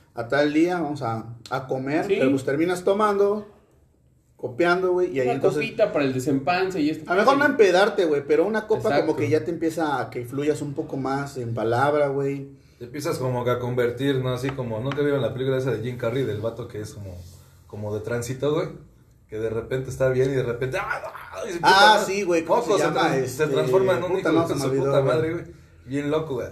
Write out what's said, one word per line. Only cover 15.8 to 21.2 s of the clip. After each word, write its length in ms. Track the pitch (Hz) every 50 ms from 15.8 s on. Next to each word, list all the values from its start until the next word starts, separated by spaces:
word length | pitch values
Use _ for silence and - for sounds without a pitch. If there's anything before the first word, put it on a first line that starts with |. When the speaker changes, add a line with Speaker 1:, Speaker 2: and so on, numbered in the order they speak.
Speaker 3:
Jim 160 | 110 127 120
Carrey, 280 | 117 120 113 117 139 131
del 160 | 110 104 101
vato 260 | 107 113 - - 117
que 140 | - - 104
es 120 | 107 104 -
como, 220 | 104 101 95 90 90 87 - - - - - - - -
como 260 | - - 104 107 104 104
de 60 | 104
tránsito, 520 | - - 120 120 117 123 127 127 139 143 151
güey? 140 | 165 185 - - - - - - _ - _ _ _ _ _
Que 100 | 107 107
de 100 | 113 110
repente 400 | 110 113 110 - 131 131 131 -
está 200 | - - 135 131
bien 200 | 131 127 135 147
y 60 | 139
de 80 | 131 113
repente, 340 | 120 113 - 131 127 135 190
¡ah, 220 | 208 - - -
no! 460 | - - - -